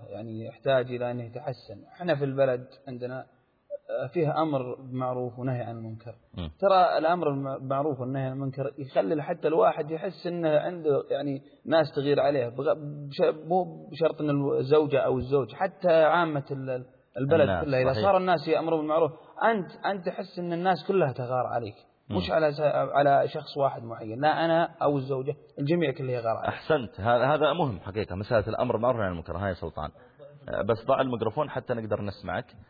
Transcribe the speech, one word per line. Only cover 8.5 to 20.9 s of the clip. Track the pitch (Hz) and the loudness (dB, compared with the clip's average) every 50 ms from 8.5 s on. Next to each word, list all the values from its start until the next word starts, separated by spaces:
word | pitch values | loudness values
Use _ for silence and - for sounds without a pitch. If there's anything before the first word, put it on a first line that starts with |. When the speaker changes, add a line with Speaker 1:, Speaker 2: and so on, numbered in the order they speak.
| 135 139 135 139 - - | -4 -4 -6 -6 -6 -8
Speaker 1:
يخلي | 135 131 - 165 196 185 165 147 143 | -10 -4 0 0 0 2 0 -2 -2
حتى | - 175 - 160 151 | -4 -4 -2 0 0
الواحد | 156 175 190 175 156 165 151 147 | 4 4 4 4 4 2 -2 -6
يحس | 160 160 185 202 165 - - | -6 -6 -6 -8 -8 -8 -8
إنه | 170 175 170 165 156 151 147 | -6 -4 -2 0 2 2 2
عنده، | - 175 180 170 160 151 139 131 - - | 2 0 -4 -2 0 0 2 2 0 -2
يعني، | - 143 139 143 135 135 - - - _ - | -4 -4 -2 -4 -6 -6 -8 -14 -20 _ -4
ناس | - 151 165 151 147 - | 2 2 2 2 2 0
تغير | 147 135 143 139 135 | -2 0 2 4 4
عليه، | 131 143 143 135 120 120 | 4 4 2 2 0 -2
بغ-، | 120 131 139 156 - 156 147 147 147 147 143 139 | -4 -2 0 0 0 0 -2 -8 -10 -10 -12 -8
بش-، | 135 - 151 160 160 - - | -2 0 2 2 2 0 -2
مو | 160 175 185 180 165 156 - - - 147 | -2 0 0 0 -2 -6 -14 -16 -12 -4
بشرط | 147 160 156 - - | 0 0 0 0 0
إن | 151 151 143 143 139 139 131 131 | -2 0 0 0 0 0 0 0
الزوجة | 131 131 151 156 156 143 139 131 | 2 4 4 4 4 4 2 2
أو | - 127 131 127 | 2 2 0 0
الزوج، | 120 127 139 139 123 113 - | 0 0 0 0 0 0 -4
حتى | - 185 190 - - 180 175 160 | -4 -4 -4 -4 -2 2 4 6
عامة | 165 156 151 160 175 170 160 151 139 139 - | 6 6 6 4 4 2 0 -2 -4 -4 -6
ال-، | 143 135 131 131 | -8 -8 -6 -6
ال-، | 127 127 123 - _ _ _ _ - | -6 -6 -8 -12 _ _ _ _ -6
البلد | 123 135 139 165 160 | -4 0 4 4 6
Speaker 2:
الناس، | 143 98 92 85 - | 6 4 4 2 0
Speaker 1:
كلها. | 147 131 127 127 | 2 2 2 4
إذا | 131 - | 4 2
Speaker 2:
صحيح. | 107 143 | 4 4
Speaker 1:
صار | 202 190 | 4 4
الناس | 185 185 185 175 156 151 160 | 4 4 2 2 2 2 2
يأمروا | 156 131 160 165 165 156 | 2 2 2 2 0 0
بالمعروف، | 151 151 151 165 165 143 147 - - - - - 190 | 2 2 2 4 4 2 0 -4 -18 -14 -4 0 2
أنت، | 220 233 202 165 - - - - | 2 2 2 0 -6 -8 -6 -4
أنت | 165 202 196 175 | -4 -4 -4 -4
تحس | 180 - - 196 - - 180 | -6 -6 -6 -8 -10 -8 -8
إن | 175 175 175 | -6 -4 -4
الناس | 170 180 190 180 - - | 0 2 2 0 0 0
كلها | - | 0